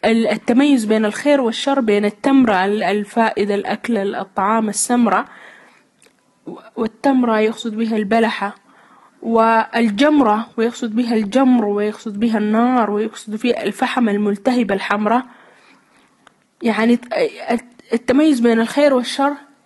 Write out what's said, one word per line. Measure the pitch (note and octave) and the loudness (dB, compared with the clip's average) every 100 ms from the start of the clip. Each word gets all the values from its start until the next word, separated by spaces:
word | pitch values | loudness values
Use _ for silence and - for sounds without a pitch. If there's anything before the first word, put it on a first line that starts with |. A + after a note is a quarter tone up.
| - | 2
ال-، | A3+ A3+ | 0 0
التميز | A3 - A#3+ D4 C4+ G#3+ | -4 0 2 4 2 2
بين | A3 G#3+ | 0 0
الخير | G#3 D4 C#4+ | -2 0 2
والشر، | A#3+ A3 - C#4 | 2 -2 -2 0
بين | A3+ G3+ G#3 | 2 2 0
التمرة | G#3 - C4+ B3 F#3+ F#3+ | -2 2 4 4 2 0
ال-، | G#3 | 0
الفائدة، | F#3 G3+ G3+ - A3 - G3+ G3+ | -2 -2 -4 0 0 0 -2 -2
الأكل، | - G#3+ - A3 | -4 -8 -4 -2
ال-، | G3 A3 | -2 -6
الطعام، | G3 - G3 A3+ A3 | -8 -4 0 0 -2
السمرة، | G3+ - B3 A#3 F#3+ C4+ - - - - _ _ _ _ _ _ _ - | -4 -2 2 2 2 -2 -14 -20 -20 -20 _ _ _ _ _ _ _ -18
و-، | F3 - - | -18 -16 -6
والتمرة | A3+ - C#4+ C4 B3 G#3+ | -6 -2 0 2 2 2
يقصد | G#3+ A3+ A#3 G#3+ | 0 -2 -8 -4
بها | A3+ A3 | -2 -2
البلحة، | G3+ A3+ A3 - G3+ - _ _ _ _ _ _ | 0 2 2 -2 -8 -10 _ _ _ _ _ _
والجمرة | - A3+ A3+ A3+ - A#3 A#3 G3+ C#4+ D4+ A#3+ G#3+ A3+ - | -2 2 4 2 0 0 0 2 2 4 4 2 -2 -4
ويقصد | A3+ A#3+ A#3 G#3+ | -4 -4 -6 -4
بها | A#3+ A#3 | -2 -2
الجمر، | G3+ A3+ C4+ B3 G#3+ | 0 2 4 2 2
ويقصد | G3+ G#3 G#3+ A#3 G3+ | -2 -4 -6 -12 -4
بها | A#3 A3 | -2 0
النار، | G#3 A3 A#3+ B3+ G#3 | 0 0 2 2 0
ويقصد | G#3 A3 - - G#3+ | -2 -4 -8 -12 -6
فيها | B3 - | -2 -2
الفحم | - G#3 B3+ - A3+ | -4 -4 -4 0 0
الملتهبة | G3+ G#3 G3+ - B3+ G#3 G3 | 0 -2 -2 -2 0 0 -2
الحمراء، | - G#3 G#3 A#3 B3+ - - _ _ _ _ _ _ _ _ _ _ _ | -2 -2 0 -2 -2 -18 -20 _ _ _ _ _ _ _ _ _ _ _
يعني | A#3+ G#3 A3+ A#3+ - - D#3 - - | -4 0 2 0 -2 -4 -4 -4 -6
الت-، | A#3 - _ - | -6 -6 _ -6
التميز | A#3 - B3+ D#4 C4 | -6 0 2 2 4
بين | A#3 A3+ | 2 2
الخير | A3+ - D4 | 0 2 2
والشر. | C4 A#3+ - C#4 C#4+ - _ | 2 -2 -2 -2 -2 -14 _